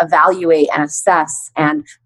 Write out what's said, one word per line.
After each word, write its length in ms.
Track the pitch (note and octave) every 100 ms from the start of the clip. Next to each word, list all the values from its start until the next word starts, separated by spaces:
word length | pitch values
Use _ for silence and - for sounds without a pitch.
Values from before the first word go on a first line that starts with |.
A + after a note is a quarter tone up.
evaluate 680 | E3 D#3+ E3+ F#3 E3+ D#3+ C#3+
and 100 | D3+
assess 680 | D3 - - F3 D#3 - - -
and 300 | D3+ D3+ - -